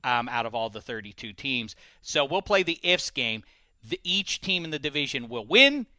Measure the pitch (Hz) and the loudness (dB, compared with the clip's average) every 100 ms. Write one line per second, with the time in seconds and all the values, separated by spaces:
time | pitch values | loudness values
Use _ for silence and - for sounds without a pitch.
0 | 127 123 120 120 113 113 113 104 - 113 | 2 0 0 -4 -2 -4 -6 -6 -10 -10
1 | 104 - 113 101 139 127 110 - - _ | -10 -14 -14 -10 -4 -4 -4 -14 -20 _
2 | - 156 139 180 190 196 170 170 180 180 | -2 0 2 0 2 2 2 -2 0 0
3 | - - 117 110 - _ _ _ 113 175 | 0 -4 -4 -4 -10 _ _ _ -10 -8
4 | 175 190 190 - - 185 165 151 147 143 | -2 -2 -2 -6 -2 -4 -2 -6 -4 -2
5 | 139 135 120 120 110 196 277 285 226 | -4 -4 -6 -8 4 8 8 6 -6